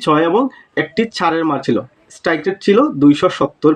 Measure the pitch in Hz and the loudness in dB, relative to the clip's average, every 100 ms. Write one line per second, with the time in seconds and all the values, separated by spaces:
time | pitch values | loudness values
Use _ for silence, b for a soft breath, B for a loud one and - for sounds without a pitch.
0 | 170 151 165 208 269 B B - 151 - | 2 0 2 0 -2 B B -6 -4 -2
1 | 226 - 170 160 160 135 131 117 123 _ | -4 -2 -2 -2 -2 -4 -2 -4 -4 _
2 | _ - 175 160 190 190 - 202 302 147 | _ -8 -4 -2 -4 -4 0 2 2 2
3 | 143 147 143 - 135 _ 151 | 2 4 0 -2 -6 _ 0